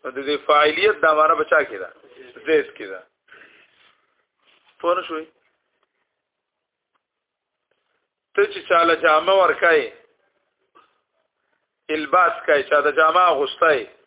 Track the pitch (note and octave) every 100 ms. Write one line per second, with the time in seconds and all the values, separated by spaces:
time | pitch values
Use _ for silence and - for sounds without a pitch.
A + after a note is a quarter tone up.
0 | C3+ B2+ C#3 D3 - D3 D3+ D#3 G#3 G3+
1 | D#3+ D#3 D#3 D#3+ D#3 D#3 C#3 G2+ F2+ _
2 | _ - B2+ - D3 D#3 C3 - G2+ F#2
3 | _ _ _ - - _ _ _ _ _
4 | _ _ _ _ _ _ _ _ E3+ F3+
5 | E3 D#3 D#3+ _ _ _ _ _ _ _
6 | _ _ _ _ _ _ _ _ _ _
7 | _ _ _ _ _ _ _ _ _ _
8 | _ _ _ - G3+ F#3+ - F3 E3+ E3
9 | E3+ D#3 E3 G3 F3 D3+ F3 D#3+ A#2 -
10 | _ _ _ _ _ _ _ _ _ _
11 | _ _ _ _ _ _ _ _ - D#3
12 | D3+ F3+ E3+ - - C#3+ C3+ D3 D3 D3
13 | D#3+ F3 F3+ C#3+ C3+ - E3 C#3 G#2 _